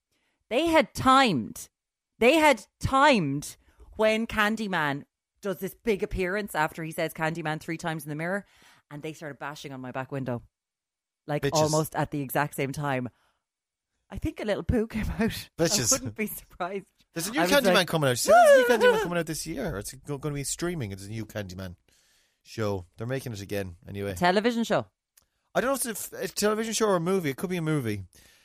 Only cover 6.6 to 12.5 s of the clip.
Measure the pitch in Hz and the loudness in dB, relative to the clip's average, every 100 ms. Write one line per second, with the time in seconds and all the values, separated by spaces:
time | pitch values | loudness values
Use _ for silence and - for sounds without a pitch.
6.6 | 160 - 160 160 160 - 160 160 156 156 | -2 -2 -10 -4 -6 -2 -2 -2 -4 -6
7.6 | - 165 170 160 147 147 165 202 190 _ | -6 -6 -4 -6 -6 -8 -4 -6 -8 _
8.6 | - _ _ 147 156 151 160 131 143 147 | -20 _ _ -12 -12 -10 -12 -12 -12 -12
9.6 | 151 135 127 135 131 139 127 120 - _ | -12 -12 -10 -8 -6 -6 -4 -6 -8 _
10.6 | _ _ _ _ _ _ - 147 143 160 | _ _ _ _ _ _ -6 -2 0 2
11.6 | 156 151 156 - 147 151 135 151 147 | 2 2 0 -2 -4 -4 -4 -2 -2